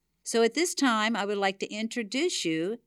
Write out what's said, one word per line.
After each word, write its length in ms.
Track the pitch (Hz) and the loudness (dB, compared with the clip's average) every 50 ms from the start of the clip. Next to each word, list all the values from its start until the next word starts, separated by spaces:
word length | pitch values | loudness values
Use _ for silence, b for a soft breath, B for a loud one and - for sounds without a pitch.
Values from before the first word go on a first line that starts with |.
| _ _ _ _ - | _ _ _ _ -8
So 220 | - - 226 233 | -2 2 4 4
at 100 | 226 226 | 4 2
this 180 | 285 349 349 - | 2 0 0 0
time, 440 | - 277 254 226 214 214 226 233 | 2 2 2 4 2 2 0 0
I 80 | 196 202 | 0 -2
would 140 | 202 208 202 | -2 0 0
like 200 | 196 196 190 196 | 0 0 0 -2
to 160 | - - 202 | -6 -8 -6
introduce 720 | 208 220 226 - 247 226 196 247 262 330 359 - - - | -6 -6 -6 -4 -6 -6 -4 -2 0 0 0 0 -2 -2
you 340 | 170 160 160 165 190 226 240 _ | 0 0 0 -2 -2 -4 -6 _